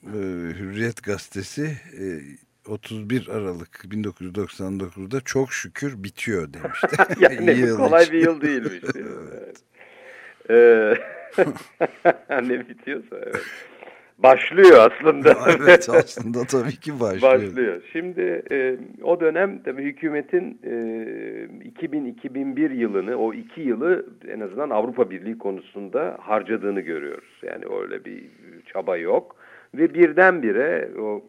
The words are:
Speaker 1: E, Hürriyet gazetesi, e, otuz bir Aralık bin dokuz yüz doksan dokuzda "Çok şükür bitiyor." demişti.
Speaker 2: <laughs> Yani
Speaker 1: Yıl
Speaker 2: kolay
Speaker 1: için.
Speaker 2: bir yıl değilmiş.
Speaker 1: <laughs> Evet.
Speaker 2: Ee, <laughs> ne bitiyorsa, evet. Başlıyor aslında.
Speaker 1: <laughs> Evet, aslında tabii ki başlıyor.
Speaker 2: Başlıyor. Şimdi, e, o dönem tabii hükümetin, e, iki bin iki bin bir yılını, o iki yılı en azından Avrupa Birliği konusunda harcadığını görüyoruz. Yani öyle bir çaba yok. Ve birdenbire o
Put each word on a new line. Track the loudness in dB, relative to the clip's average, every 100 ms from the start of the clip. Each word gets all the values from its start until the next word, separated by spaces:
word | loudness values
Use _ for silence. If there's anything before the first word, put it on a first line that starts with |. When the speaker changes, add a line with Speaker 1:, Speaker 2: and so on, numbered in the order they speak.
| -12
Speaker 1:
E, | -10 -8 -8 -10 -10
Hürriyet | -12 -6 -6 -8
gazetesi, | -10 -10 -10 -14 -12 -8 -8 -10 -16 -12
e, | -10 -10 -14 -20 _ _ -14
otuz | -14 -12 -12 -6
bir | -6 -4
Aralık | -8 -8 -10 -14 -20 -12
bin | -8
dokuz | -8 -10 -12
yüz |
doksan | -8 -8 -8 -10 -8
dokuzda | -10 -12 -10 -10
"Çok | -4 -4 -4
şükür | -6 -12 -10 -10 -10
bitiyor." | -14 -12 -6 -6 -6
demişti. | -12 -12 -6 -4 2 0 4
Speaker 2:
<laughs> |
Yani | 2 4 2 2
Speaker 1:
Yıl | 2 2
Speaker 2:
kolay | 4 4
Speaker 1:
için. | 2
Speaker 2:
bir | 2
yıl | 0 0
değilmiş. | -4 -4 -6 -10 -10
Speaker 1:
<laughs> | -10
Evet. | -10 -14 -16 -18 -20 -20 _ _ -20 -20 -20 -20 -20 -20 4
Speaker 2:
Ee, | 8 8 8 4 0 -4 -16 -10 0 0 0 -16 _ -6 0 0 0 _
<laughs> | -4 -2
ne | -4 -6
bitiyorsa, | -16 -12 -12 -12 -14
evet. | -10 -10 -12 -18 -20 -20 -20 -20 _ _
Başlıyor | 6 6 4 8 12 12 10
aslında. | 6 0 6 6 6 4
Speaker 1:
<laughs> | 4
Evet, | 8 8 8
aslında | 2 2 -4 -8 -6
tabii | -2 -2 -2 -6
ki | -10 -4
başlıyor. | -2 4 6
Speaker 2:
Başlıyor. | 6 2 -2 -2 -4 -8
Şimdi, | -10 -10 -6 -4 -4 -6
e, | -4 -2 -4 -10 -10
o | -2 0
dönem | 0 0 -2 -4
tabii | -10 -8
hükümetin, | -8 -6 -6 -6 -2 -4 -4 -12
e, | -10 -8 -6 -8 -10 -12 -12 -14 -16 -18
iki | -20 -14 -8
bin | -6
iki | -8 -12 -12
bin | -10 -8 -4
bir | -4
yılını, | -2 -4 -4 -4 -4
o | -4
iki | -6 -16 -10
yılı | -4 -2 0 -2 -4 -16 -16
en | -12
azından | -10 -8 -4
Avrupa | -2 -4 -2 -2
Birliği | -4 -10 -8
konusunda | -8 -10 -12 -16 -8 -6 -6 -10
harcadığını | -4 -4 -2 -6 -4 -6
görüyoruz. | -6 -8 -8 -14 _ _
Yani | -14 -14 -10 -10
öyle | -8 -12
bir | -14 -18 -20 _ -20 -20 -14
çaba | -10 -6 -4
yok. | 0 -2 -2 -20 -20 -20 _
Ve | -2 -2
birdenbire | 4 2 4 2 2 -2 -2 -2 -2 -6 -8
o | -8 -8